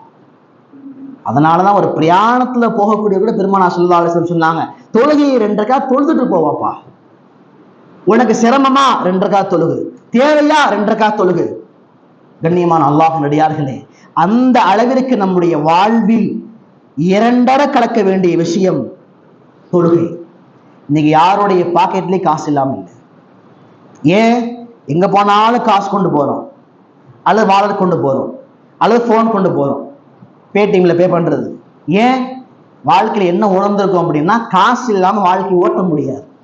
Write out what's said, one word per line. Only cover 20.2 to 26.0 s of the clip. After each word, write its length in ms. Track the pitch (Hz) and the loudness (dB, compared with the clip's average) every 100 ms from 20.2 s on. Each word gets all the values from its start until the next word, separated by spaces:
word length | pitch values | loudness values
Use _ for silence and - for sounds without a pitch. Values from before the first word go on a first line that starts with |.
| - - _ _ _ - - | -18 -20 _ _ _ -16 -4
இன்னைக்கு 240 | 151 151 | 0 2
யாருடைய 540 | 156 175 202 202 180 | 4 4 2 0 0
பாக்கெட்லயும் 580 | 175 175 190 190 165 185 | 0 0 0 -2 -4 -2
காசு 240 | 196 160 - | -2 -2 -2
இல்லாம 300 | 143 135 - | -2 -2 -6
இல்லை. 160 | - - _ - _ - - - - - - - | -12 -20 _ -20 _ -20 -20 -20 -20 -20 -20 -4
ஏன்? 680 | 143 196 226 240 233 - - - - | 0 2 2 0 -2 -10 -18 -16 -6
எங்க 220 | 151 190 | -2 0
போனாலும் 540 | 196 202 208 220 240 | 2 2 2 2 0
காசு 280 | 226 196 - | 2 0 0
கொண்டு 180 | 196 | -2